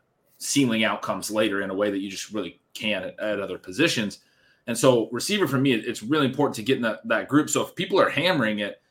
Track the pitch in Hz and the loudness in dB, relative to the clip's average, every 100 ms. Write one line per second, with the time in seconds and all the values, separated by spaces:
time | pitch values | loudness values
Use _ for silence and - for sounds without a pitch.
0 | _ _ _ - - 143 127 113 107 107 | _ _ _ -12 -2 2 2 2 0 0
1 | - 95 90 107 110 98 98 95 104 98 | -4 -6 -2 0 2 0 -2 -2 0 -2
2 | 98 90 - 104 101 - _ - 110 95 | -6 -8 -8 -8 -8 -12 _ -6 -4 -4
3 | 90 - 107 101 95 90 - 92 160 127 | -6 -6 -4 -4 -4 -8 -6 0 0 0
4 | 101 - _ _ _ _ - 113 139 117 | -4 -6 _ _ _ _ -8 2 4 6
5 | 110 120 - 208 156 135 139 113 120 113 | 2 -4 -2 0 2 2 2 2 -2 -6
6 | 110 156 131 135 135 113 107 113 113 107 | 0 2 2 2 0 0 0 0 0 -2
7 | 113 107 95 143 147 131 - - - 185 | -2 -2 0 0 2 0 -2 -4 0 4
8 | 117 139 175 160 110 104 101 - _ | 4 2 2 2 2 0 -4 -8 _